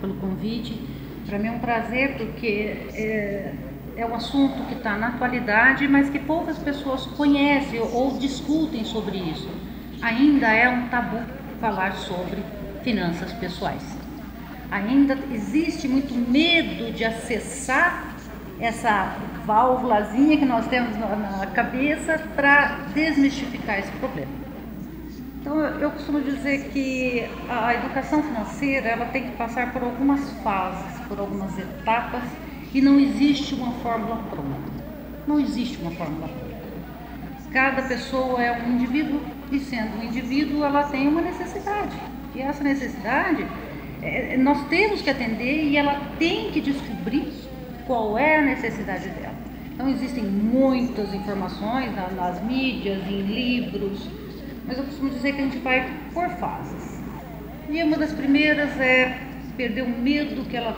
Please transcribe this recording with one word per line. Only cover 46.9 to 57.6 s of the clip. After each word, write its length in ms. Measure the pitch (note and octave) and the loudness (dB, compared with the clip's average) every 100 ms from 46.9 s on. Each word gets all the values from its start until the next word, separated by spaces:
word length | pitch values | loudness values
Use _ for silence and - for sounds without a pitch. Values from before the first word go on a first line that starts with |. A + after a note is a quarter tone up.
| F#3 F3+ C#4 - - - - - - - | -6 0 0 0 -8 -12 -12 -12 -10 -2
qual 300 | A#3+ G#3+ A3 | 0 2 4
é 220 | D4 D#4 | 6 6
a 20 | |
necessidade 680 | C#4 C4 A#3 G#3 G3 F3+ F#3+ | 6 2 -2 -4 -4 -4 -6
dela. 260 | - - - - - - | -8 -8 -10 -10 -12 -10
Então, 140 | - C4+ | -4 -2
existem 340 | A3+ B3+ B3 | 0 -2 -2
muitas 880 | G3+ G3+ A3 C4 C4+ B3+ B3 - G3+ | 0 2 4 6 6 4 0 -2 -4
informações 840 | G3 G3+ G3 F3+ - G#3 B3+ B3 G3+ | -4 -4 -4 -4 -4 -2 -2 -2 -4
na, 140 | F#3 | -6
nas 340 | F#3 F3+ F3+ | -4 -4 -2
mídias, 560 | A3 C4 C4 - G3+ G3 F#3+ | -2 0 0 -2 -2 -2 -2
em 140 | G3+ | -2
livros, 880 | G3 A3+ B3 B3 F#3+ G3 G3 G3 - - - - - - - | -2 -2 0 0 -2 -4 -4 -4 -8 -10 -12 -12 -12 -10 -8
mas 120 | B3+ | -6
eu 40 | |
costumo 280 | C#4 - C4+ | -6 -4 -4
dizer 220 | C4 C#4 | 0 -2
que 80 | C#4 | 0
a 20 | |
gente 160 | C4+ - | -2 -2
vai 280 | C4 B3+ - - - | 0 0 0 -6 -6
por 160 | E4 F4 | -4 -2
fases. 720 | - - B2 C3+ - - - - - - - - - | -2 -4 -6 -8 -8 -8 -8 -10 -10 -12 -12 -12 -12